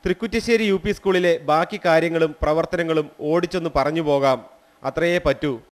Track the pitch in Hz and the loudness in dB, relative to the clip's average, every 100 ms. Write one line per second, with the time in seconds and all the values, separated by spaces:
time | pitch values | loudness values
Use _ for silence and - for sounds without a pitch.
0 | 185 185 226 226 220 226 220 190 202 202 | -4 -4 -2 -4 2 2 2 0 -2 -4
1 | 196 185 180 165 147 151 175 208 180 165 | 0 2 2 0 2 0 0 -2 2 2
2 | 170 165 160 151 147 156 160 175 170 160 | 2 0 -2 0 0 0 0 -2 -2 -2
3 | 151 - 151 165 175 185 165 143 139 160 | -2 -6 -2 0 0 -4 -2 0 0 0
4 | 151 139 135 127 - - _ _ 131 147 | 0 2 2 0 -4 -20 _ _ -8 -2
5 | 170 175 175 135 151 120 - | 0 0 0 0 -2 -6 -12